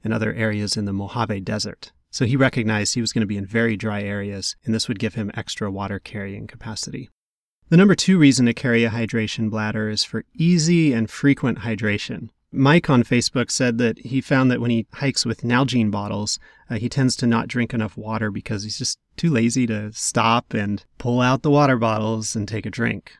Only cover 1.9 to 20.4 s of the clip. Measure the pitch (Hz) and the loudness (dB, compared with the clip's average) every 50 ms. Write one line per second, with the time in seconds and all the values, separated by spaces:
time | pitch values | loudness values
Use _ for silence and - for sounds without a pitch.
1.9 | _ _ _ _ - - 127 110 139 131 135 127 - 127 107 107 107 107 104 - | _ _ _ _ -4 -2 0 2 2 4 2 2 2 0 0 0 0 0 0 -2
2.9 | - 123 113 110 - 113 107 101 104 101 98 92 113 117 117 117 110 95 107 110 | -2 -2 -2 -2 0 0 0 0 -2 -4 -6 -4 -2 0 0 0 0 -2 -4 -4
3.9 | 104 101 101 101 101 101 101 101 101 98 - - - - _ - 110 110 - - | -4 -4 -4 -6 -6 -6 -6 -6 -8 -8 -8 -8 -10 -8 _ -4 -2 -2 -2 -4
4.9 | 117 92 110 104 - 117 104 98 - 117 - - - - 110 101 95 98 101 98 | -4 -4 -4 -4 -4 -4 -6 -6 -6 -8 -8 -8 -8 -6 -6 -6 -4 -6 -6 -6
5.9 | 101 92 - - - 104 98 98 98 107 110 110 - - - - - - - 151 | -6 -8 -10 -10 -10 -10 -8 -8 -10 -12 -12 -14 -16 -14 -12 -10 -10 -10 -10 -10
6.9 | - 127 135 - _ _ _ _ _ _ _ _ _ _ _ - 165 170 202 208 | -10 -12 -14 -14 _ _ _ _ _ _ _ _ _ _ _ 4 6 6 8 6
7.9 | 180 - - 190 190 180 151 139 123 131 123 120 117 - - 123 117 117 117 113 | 6 4 4 4 6 8 8 6 6 6 4 2 2 0 0 0 2 2 2 2
8.9 | 104 117 117 110 - 113 107 104 - - 110 107 107 107 107 107 107 110 107 107 | 0 -2 -4 -2 -2 -2 -2 -2 -2 -4 -4 -2 -2 -2 -2 -2 -2 -4 -4 -4
9.9 | 107 107 - - - 110 - _ _ - 160 170 180 170 151 170 175 170 160 147 | -4 -4 -4 -4 -6 -8 -10 _ _ 0 2 4 4 4 4 4 4 4 4 4
10.9 | 123 113 110 107 - - - 139 135 - 135 120 110 - 98 113 110 95 104 104 | 4 2 0 -2 -2 2 2 4 4 4 2 -2 -2 -2 -4 -6 -4 -2 -2 -2
11.9 | 104 104 - - 120 87 123 107 - _ _ _ - 139 135 139 156 175 - - | -2 -2 -4 -8 -10 -10 -12 -14 -16 _ _ _ 0 4 6 6 6 6 6 4
12.9 | 139 120 117 - 127 120 110 - - 123 117 - - - 131 123 117 113 123 113 | 4 4 4 4 2 0 0 0 -2 -2 -2 -2 -2 0 0 0 2 2 0 0
13.9 | 113 - - - 135 131 - - 147 131 131 127 123 120 120 120 117 113 107 - | 0 -2 -6 -4 -4 -4 0 2 2 4 4 4 2 2 0 0 0 0 -2 -4
14.9 | - - 139 135 120 - - 117 110 - - 117 123 123 139 120 123 120 110 104 | -6 -4 -4 -2 -2 -2 -2 -2 -4 -4 -2 0 2 2 2 2 2 2 2 2
15.9 | 101 101 101 104 107 101 107 107 - - - - - _ _ - 120 104 117 120 | 0 -2 -4 -4 -4 -4 -4 -6 -6 -8 -10 -16 -20 _ _ -8 -6 -4 -4 -2
16.9 | - 139 131 127 - - 131 120 117 117 - 107 - 123 120 - - 113 110 107 | 0 2 2 2 2 0 2 2 2 2 0 -2 -4 -4 -4 -2 -2 -4 -4 -4
17.9 | - 110 107 110 110 113 113 107 101 - - - 113 98 104 107 - - 127 - | -6 -10 -8 -6 -4 -4 -4 -4 -4 -6 -6 -6 -6 -6 -6 -8 -8 -6 -6 -6
18.9 | - - _ _ _ - - 170 143 113 113 117 120 135 123 113 110 107 107 107 | -8 -8 _ _ _ -2 0 0 2 2 2 2 2 0 0 0 -2 -4 -6 -8
19.9 | 110 - - - - 120 110 113 117 117 | -10 -8 -6 -4 0 0 2 2 2 2